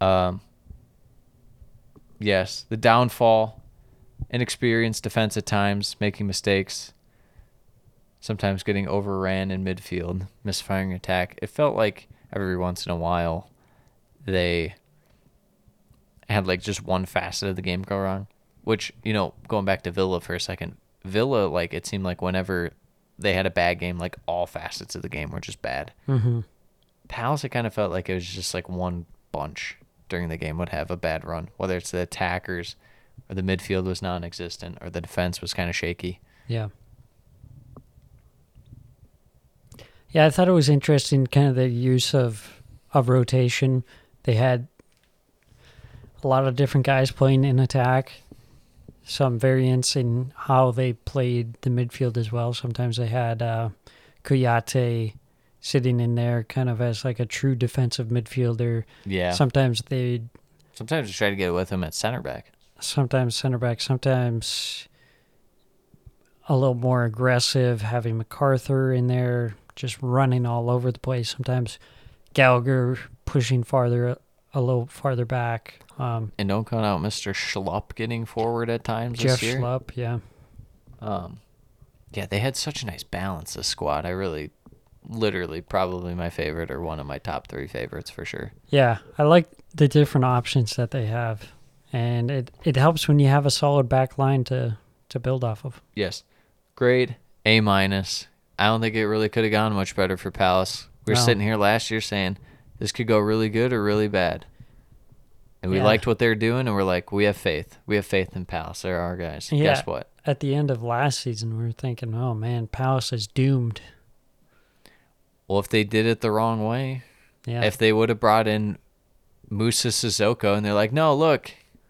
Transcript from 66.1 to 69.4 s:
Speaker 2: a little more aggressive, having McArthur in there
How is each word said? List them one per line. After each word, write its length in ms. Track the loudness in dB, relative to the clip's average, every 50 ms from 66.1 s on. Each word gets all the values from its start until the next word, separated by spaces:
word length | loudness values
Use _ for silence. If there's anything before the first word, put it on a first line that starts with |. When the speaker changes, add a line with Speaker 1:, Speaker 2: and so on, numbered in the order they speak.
| _ _ _ _ _ _ _ 0
Speaker 2:
a 80 | 2
little 180 | 2 4 2 0
more 300 | 0 0 2 2 2 2
aggressive, 800 | 0 0 0 2 2 4 4 2 2 2 2 2 2 2 0
having 360 | -2 -2 -4 -2 -2 -2 -2 -4
McArthur 760 | -4 -6 -4 0 2 2 2 2 2 0 0 2 2 2 2 2
in 100 | 2 2
there 480 | 2 2 2 0 0 0